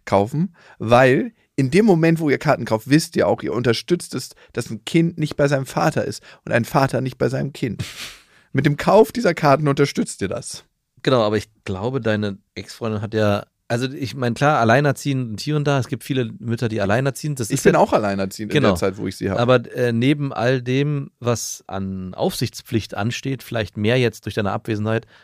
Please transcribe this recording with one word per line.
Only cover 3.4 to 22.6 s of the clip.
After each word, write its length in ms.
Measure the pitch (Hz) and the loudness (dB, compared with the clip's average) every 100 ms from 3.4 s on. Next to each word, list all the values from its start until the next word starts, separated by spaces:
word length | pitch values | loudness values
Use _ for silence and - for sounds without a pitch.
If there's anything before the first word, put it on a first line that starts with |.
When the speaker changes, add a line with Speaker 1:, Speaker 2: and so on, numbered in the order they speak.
Speaker 1:
ihr 100 | 71 | -2
unterstützt 640 | 98 123 113 - 180 - | -2 0 0 0 -2 -2
es, 160 | 127 - - _ | -10 -10 -16 _
dass 160 | - - | -8 -8
ein 160 | 110 - | -8 -2
Kind 320 | 165 170 170 | 2 2 0
nicht 180 | 151 - | -4 0
bei 100 | 143 | 0
seinem 180 | 147 131 | 0 -2
Vater 400 | - 165 139 - | -2 0 0 -4
ist 160 | - - - - | -6 -14 -16 -2
und 60 | |
ein 140 | 117 113 | -2 2
Vater 360 | - 135 123 | 2 2 2
nicht 160 | 131 - | -4 -2
bei 120 | 131 | -2
seinem 220 | - 135 | 0 -6
Kind. 320 | - 131 95 - - - - | -4 -6 -4 -8 -12 -16 -16
<laughs> 340 | _ _ _ | _ _ _
Mit 140 | 135 147 | 0 2
dem 100 | 143 | 2
Kauf 340 | - 196 220 | 4 6 6
dieser 220 | - 240 | 2 -2
Karten 340 | 170 151 139 151 | 2 4 4 4
unterstützt 540 | 139 143 - - - | 2 0 0 -6 -4
ihr 60 | 95 | -6
das. 360 | 120 - - - _ _ _ | -6 -10 -16 -18 _ _ _
Speaker 2:
Genau, 220 | - 127 | 0 2
aber 140 | 107 107 | 2 0
ich 120 | - _ | -4 _
glaube, 360 | - 92 110 135 | -8 -6 -4 -2
deine 380 | 110 107 104 98 _ | -2 -2 -2 -6 _
Ex-Freundin 480 | - 101 - 117 107 | -16 -14 -8 -6 -4
hat 140 | 104 110 | -2 0
ja 320 | 107 101 - _ - | 2 0 -4 _ -6
also 200 | 120 131 | -4 -4
ich 240 | 139 139 139 | -6 -8 -4
meine, 180 | 123 | -4
klar, 260 | 113 139 151 | 0 2 4
alleinerziehend 680 | - 127 147 127 143 131 123 | 4 4 4 0 -2 -2 -4
und 100 | 104 | -6
hier 160 | - 151 | -4 -2
und 80 | 147 | 0
da, 100 | 139 | 0
es 120 | - | -2
gibt 160 | 131 - | -6 -4
viele 260 | 131 117 - | -2 -4 -6
Mütter, 300 | 117 117 120 | -6 -2 -2
die 100 | 107 | -2
alleinerziehend, 640 | 98 110 139 123 156 135 | 0 0 0 -4 -6 -6
das 80 | 117 | -4
Speaker 1:
Ich 60 | 135 | 0
Speaker 2:
ist 80 | 208 | 4
Speaker 1:
bin 80 | |
Speaker 2:
ja 60 | 165 | 4
Speaker 1:
auch 120 | 208 | 4
alleinerziehend 640 | 160 104 98 95 - 107 | 2 0 -2 -4 -6 -2
in 20 | 151 | 2
Speaker 2:
Genau. 80 | 120 | 2
Speaker 1:
der 60 | 90 | 2
Zeit, 180 | 98 98 | 0 -2
wo 100 | 107 | -6
ich 100 | - | -4
sie 120 | 107 | -2
habe. 120 | 92 | 0
Speaker 2:
Aber, 340 | 120 127 117 - | 4 2 2 -4
äh, 160 | 123 | -2
neben 400 | 117 127 147 139 | 2 2 2 -2
all 300 | - 120 135 | -2 0 0
dem, 500 | 120 127 143 147 143 - | 0 -2 0 -2 -6 -6
was 460 | 120 117 - - - | -2 -2 -4 -12 -10
an 460 | 98 95 95 92 | -6 -6 -6 -8
Aufsichtspflicht 800 | - 175 185 127 - | -4 -4 -2 -6 -6